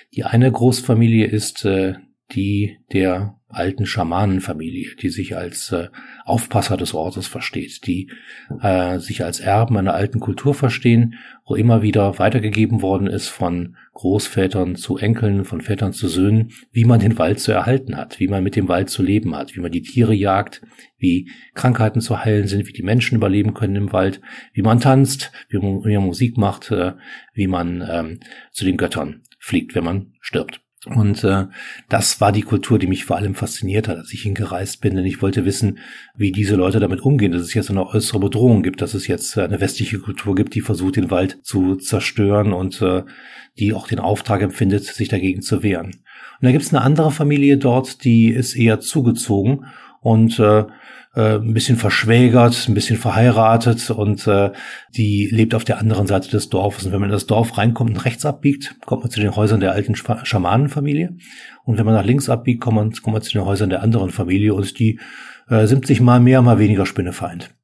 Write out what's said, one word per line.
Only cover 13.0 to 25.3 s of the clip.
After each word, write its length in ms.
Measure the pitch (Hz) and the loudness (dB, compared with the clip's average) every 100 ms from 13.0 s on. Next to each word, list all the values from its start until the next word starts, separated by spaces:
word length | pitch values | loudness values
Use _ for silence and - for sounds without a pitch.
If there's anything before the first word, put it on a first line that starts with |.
| 98 | -2
ist 220 | 90 - | -4 -8
von 480 | - 87 87 87 - - | -6 -4 -4 -8 -12 -20
Großvätern 840 | - 90 101 - 98 95 95 90 | -6 -2 -2 -2 -2 0 0 -4
zu 220 | 90 - 101 | -6 -6 -2
Enkeln, 480 | 107 117 107 98 | 0 0 0 0
von 160 | 92 87 | -2 -6
Vätern 320 | - 101 98 | -6 -4 -4
zu 160 | - 90 | -4 -4
Söhnen, 420 | 87 101 110 113 - - | 0 2 2 0 -6 -6
wie 120 | 117 | 2
man 140 | 117 113 | 4 6
den 200 | 101 113 | 4 2
Wald 200 | 82 104 | 0 0
zu 140 | - | 0
erhalten 440 | 95 113 135 135 - | 0 0 0 -2 -10
hat, 220 | - - | -12 -6
wie 80 | 92 | -4
man 160 | 98 | -2
mit 140 | 92 101 | -2 -2
dem 120 | 90 | 0
Wald 200 | 87 98 | 0 -2
zu 140 | - | -2
leben 340 | 92 104 82 73 | 0 0 -2 -6
hat, 180 | - | -8
wie 60 | 98 | -10
man 100 | 87 | -6
die 120 | 85 | -6
Tiere 320 | - 117 110 | -2 0 2
jagt, 480 | 104 98 95 101 - - - - _ | 2 2 0 -2 -12 -20 -20 -20 _
wie 340 | 90 90 - - - | 0 0 -4 -16 -16
Krankheiten 480 | - 127 117 107 117 | -2 0 2 0 0
zu 240 | 113 104 | -2 -2
heilen 240 | 113 104 101 | 0 0 0
sind, 180 | 101 98 | -2 -4
wie 60 | |
die 100 | - | -6
Menschen 340 | 90 120 - 113 | -2 0 2 0
überleben 380 | 101 101 104 | 2 2 0
können 220 | - 101 98 | -2 -2 -2
im 160 | 101 | -2
Wald, 280 | 95 95 - - - - | 0 -2 -4 -14 -20 -10
wie 80 | - | 0
man 180 | 110 117 | 2 4
tanzt, 500 | 131 135 131 - - | 4 4 4 0 -8